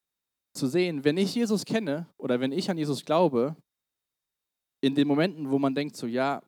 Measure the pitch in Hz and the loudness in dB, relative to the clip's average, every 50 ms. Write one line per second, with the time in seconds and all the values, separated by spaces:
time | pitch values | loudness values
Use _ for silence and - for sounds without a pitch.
0 | _ _ _ _ _ _ _ _ _ _ _ - 143 127 143 180 180 180 160 139 | _ _ _ _ _ _ _ _ _ _ _ -4 -4 0 2 2 0 0 -2 0
1 | 135 147 151 185 202 190 - 240 240 202 220 185 - - 220 226 214 147 143 160 | 0 2 2 2 0 0 0 0 0 0 0 -2 0 -2 -2 -2 0 -2 -4 -4
2 | 170 - _ - 135 127 123 123 131 135 139 180 - 196 180 160 151 147 135 120 | -6 -10 _ -8 -2 0 0 0 0 -2 -2 -2 -2 -2 -2 -2 -2 -2 -2 -4
3 | - - 151 170 185 151 131 117 123 147 160 - _ _ _ _ _ _ _ _ | -2 0 2 4 4 4 4 2 0 0 -4 -8 _ _ _ _ _ _ _ _
4 | _ _ _ _ _ _ _ _ _ _ _ _ _ _ _ _ - 135 139 147 | _ _ _ _ _ _ _ _ _ _ _ _ _ _ _ _ -2 0 2 2
5 | 147 147 139 147 165 202 147 160 147 135 135 139 139 135 131 143 147 147 - - | 2 2 2 2 2 0 -2 -6 -2 -2 0 2 2 0 0 -2 -4 -6 -8 -8
6 | 131 117 117 127 131 139 139 - - | -6 -4 -2 0 0 0 -2 -4 -8